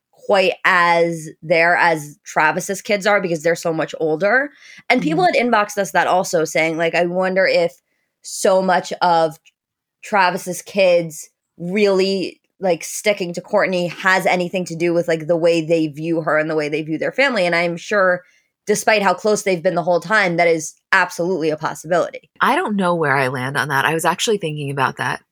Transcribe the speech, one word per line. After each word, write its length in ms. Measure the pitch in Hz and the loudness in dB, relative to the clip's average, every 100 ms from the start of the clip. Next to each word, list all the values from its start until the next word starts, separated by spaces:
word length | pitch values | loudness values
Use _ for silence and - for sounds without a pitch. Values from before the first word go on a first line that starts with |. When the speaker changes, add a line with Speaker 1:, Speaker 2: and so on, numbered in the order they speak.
| _ | _
Speaker 1:
quite 420 | _ - 202 190 - 165 | _ 0 2 2 2 2
as 640 | 180 175 170 170 165 156 - | 4 4 4 2 -2 -10 -16
there 340 | 160 165 170 175 | 0 2 4 4
as 420 | 170 160 147 147 | 4 2 -4 -16
Travis's 580 | - 175 156 160 170 190 | -8 0 0 0 -4 -8
kids 240 | - 208 202 | -4 -2 0
are 160 | 202 | 0
because 220 | 185 165 | 0 -2
they're 120 | 160 170 | -2 -2
so 160 | 175 | -2
much 220 | 160 151 - | -4 -4 -4
older. 500 | 160 156 196 254 285 - - - - | -2 0 0 0 -2 -8 -20 -20 -2
And 120 | 254 | 0
people 200 | 302 320 | 0 2
Speaker 2:
Mm-hmm. 120 | 359 - | 2 2
Speaker 1:
had 300 | 240 220 208 | 2 2 0
inboxed 100 | 202 | -4
us 140 | 190 | -2
that 160 | 180 139 | 0 2
also, 380 | 180 185 170 160 | 2 0 0 0
saying, 320 | 165 160 160 | 0 -2 0
like, 180 | 165 170 | -2 0
"I 100 | 175 | 0
wonder 400 | 180 185 190 175 | 0 -2 0 2
if 340 | 170 170 - _ _ _ _ | 2 0 -4 _ _ _ _
so 380 | - - 208 190 | -14 -2 2 2
much 300 | 190 180 180 - | 2 0 0 -2
of 340 | 180 165 160 156 _ _ _ _ _ _ | 2 4 2 -2 _ _ _ _ _ _
Travis's 580 | - 208 180 175 180 175 | -4 2 2 0 -6 -10
kids 680 | - 202 185 175 165 156 - _ _ _ | -6 2 4 4 2 -8 -18 _ _ _
really, 840 | 175 202 202 190 190 196 135 - _ _ | -6 0 2 2 0 -2 -6 -10 _ _
like, 240 | 185 170 | -4 -2
sticking 500 | - - 214 208 175 | -4 -4 -2 -2 -4
to 80 | 175 | -8
Kourtney 480 | - 208 170 180 175 | -4 -2 0 -2 -4
has 360 | - 190 185 180 | -2 0 2 2
anything 400 | 180 175 185 175 | 0 -2 -4 -6
to 100 | 165 | -2
do 180 | 170 | 0
with, 140 | 170 170 | 0 0
like, 200 | 165 156 | -2 0
the 100 | 170 | 2
way 240 | 170 170 | 2 2
they 260 | 156 165 156 | 2 0 0
view 340 | 143 165 160 | -4 -4 -2
her 160 | 156 151 | 0 0
and 120 | 156 | 0
the 60 | 156 | -2
way 140 | 147 | -2
they 120 | 151 | -4
view 160 | 156 156 | -4 -4
their 140 | 151 | -4
family." 340 | - 269 226 175 | 0 0 0 0
And 100 | 170 | 0
I'm 220 | 175 170 | -2 -4
sure, 460 | - 208 185 180 - _ _ _ - | -4 0 2 0 -4 _ _ _ -4
despite 380 | 208 - 214 | 0 2 2
how 100 | 196 | 2
close 300 | 180 214 208 | 0 0 0
they've 180 | 196 180 | 0 0
been 140 | 180 170 | 0 -2
the 80 | |
whole 160 | 170 175 | 0 -2
time, 380 | 170 214 190 170 | 0 0 2 2
that 100 | 170 | 2
is 260 | 165 151 - _ | 2 -2 -14 _
absolutely 580 | 190 180 - 175 180 156 | 0 2 -2 -4 -2 -2
a 80 | 151 | -2
possibility. 760 | 156 151 156 175 135 - - _ | -6 -8 -2 -2 -2 -6 -20 _
Speaker 2:
I 140 | 185 294 | 0 0
don't 220 | 370 208 | 0 0
know 180 | 180 175 | 0 0
where 200 | 147 139 | 0 2
I 120 | 127 | 0
land 300 | 131 127 143 | -2 -4 -4
on 100 | 135 | -2
that. 180 | 139 127 | 0 0
I 80 | |
was 120 | 160 165 | 0 0
actually 320 | 175 - 208 | -2 -2 -2
thinking 340 | 160 151 139 | -2 -6 -6
about 260 | 143 127 - | -2 -2 -2
that 240 | 131 151 - | -6 -6 -12